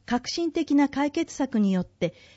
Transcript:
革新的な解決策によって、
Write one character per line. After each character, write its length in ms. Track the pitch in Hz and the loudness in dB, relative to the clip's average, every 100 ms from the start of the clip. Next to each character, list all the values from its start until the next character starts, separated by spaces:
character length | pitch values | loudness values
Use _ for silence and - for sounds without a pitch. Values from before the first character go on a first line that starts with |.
| - | -4
革 200 | 247 247 | -4 -4
新 260 | - 339 | -4 -2
的 220 | 320 302 | -2 2
な 140 | 285 285 | 4 2
解 220 | 277 285 | 2 -2
決 240 | 330 330 | -2 -4
策 260 | - 262 226 | -4 -2 2
に 120 | 202 | 2
よ 100 | 185 | 2
っ 20 | |
て、 300 | 175 - 170 - - | -2 -4 -4 -4 -20